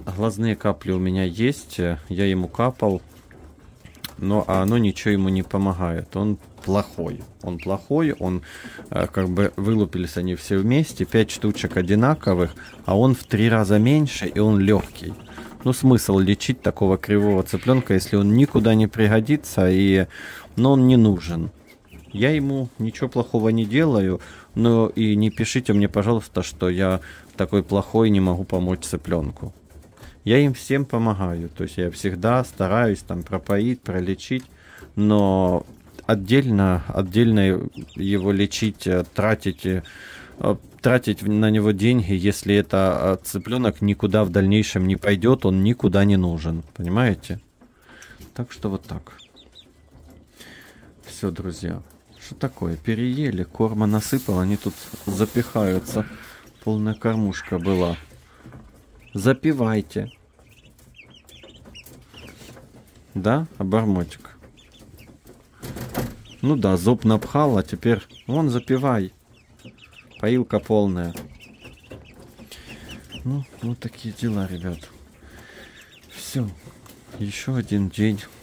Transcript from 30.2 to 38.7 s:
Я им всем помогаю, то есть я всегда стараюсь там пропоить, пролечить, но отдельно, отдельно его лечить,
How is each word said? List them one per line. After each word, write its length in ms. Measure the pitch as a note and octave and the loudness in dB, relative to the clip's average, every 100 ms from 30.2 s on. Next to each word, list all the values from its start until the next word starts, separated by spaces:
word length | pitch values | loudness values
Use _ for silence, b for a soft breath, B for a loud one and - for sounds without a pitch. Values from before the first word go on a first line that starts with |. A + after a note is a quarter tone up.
| G#2 | 2
Я 140 | B2+ | 4
им 140 | C#3+ | 4
всем 300 | A#2+ - C#3 | 0 -4 -4
помогаю, 640 | C3+ A#2 A2+ F#2+ F#2 E2+ E2+ | -2 -2 0 0 -2 -4 -8
то 160 | - | -8
есть 140 | F2 - | -8 -4
я 120 | F2 | -6
всегда 520 | - G2+ F2+ G#2+ B2+ | -4 -6 -2 0 0
стараюсь 560 | A#2+ - F#2 A2 A#2 F#2+ | -2 -4 0 2 0 -2
там 240 | - F2+ | -6 -10
пропоить, 580 | E2 F#2+ - G2+ A#2 B2 | -6 -8 -2 -2 0 -4
пролечить, 600 | - F#2 F2+ F#2+ - C3 - B B B B - | -6 -6 -4 -6 -6 -8 -8 B B B B 0
но 680 | G#2 G#2 G2 F#2+ F#2 F2+ - - - - - | 2 4 4 2 2 0 -4 -20 -20 -10 -2
отдельно, 800 | A2 F#2+ C3 C3+ G2+ F#2+ F2+ - | -2 2 2 4 4 4 2 -2
отдельно 840 | - F#2+ G2+ A#2 G#2+ F#2+ F2+ - - - - | -4 0 2 4 4 4 2 -4 -12 -14 -6
его 360 | G2 G2+ F#2+ | -2 0 2
лечить, 560 | G2 G2+ - A2 | 2 0 0 -4